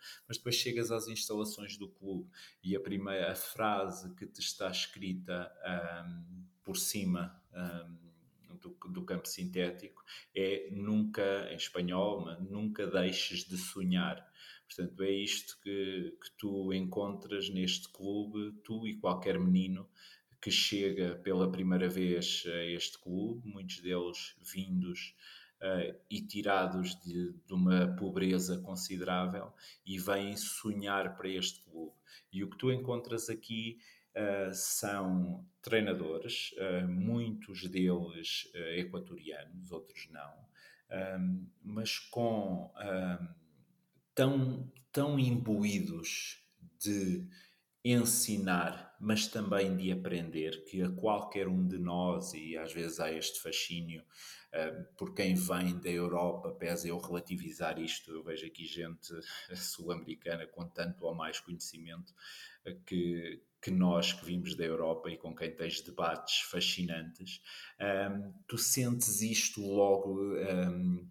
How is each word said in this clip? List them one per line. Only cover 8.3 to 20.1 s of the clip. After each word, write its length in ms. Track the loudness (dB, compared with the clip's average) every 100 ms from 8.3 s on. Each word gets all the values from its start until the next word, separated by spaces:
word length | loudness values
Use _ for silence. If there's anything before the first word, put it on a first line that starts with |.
| _ -20 -16
do, 180 | -16 -14 -10
do 120 | -8
campo 240 | -4 -4 -4
sintético 760 | -6 -2 2 0 0 -12 -16 -18 -18 -6 0
é 340 | 2 2 -2
nunca, 760 | -4 2 4 4 2 2 2 -2
em 40 | -6
espanhol, 680 | -4 0 2 4 4 2 -4
mas 140 | -6
nunca 440 | -6 -2 -2 0 2
deixes 560 | 4 4 2 -2 -4
de 140 | -6 -6
sonhar. 680 | -6 -2 2 4 2 -2 -10 -20 -20 -20 -12
Portanto, 360 | -6 -6 0
é 80 | 2
isto 480 | 2 2 -2 -4 -10
que, 560 | -4 -2 0 -2 -4 -8
que 100 | -16 -6
tu 340 | -2 0 0
encontras 800 | 0 0 0 -2 -4 -4 -4 -2
neste 420 | 0 0 0 -6
clube, 600 | -8 -2 -2 -2 -4 -4 -6
tu 240 | -8 -4 -4
e 100 | -2
qualquer 400 | 0 0 2 4
menino 500 | 6 6 6 0 -6 _ -20